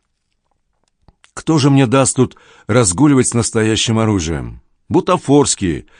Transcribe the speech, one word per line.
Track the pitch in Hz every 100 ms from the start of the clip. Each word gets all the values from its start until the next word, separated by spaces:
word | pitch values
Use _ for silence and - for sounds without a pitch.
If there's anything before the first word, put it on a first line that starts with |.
| _ _ _ _ _ _ _ _ _ _ _ _ _
«Кто | - - 160
же | 139
мне | 139 127
даст | 135 127 -
тут | 123 - _ _ -
разгуливать | 120 107 92 147 131 120
с |
настоящим | 120 107 113 110 107 - 110
оружием? | 110 98 80 76 58 57 _ _ -
Бутафорские. | - - 180 - 143 139 - 90 67 -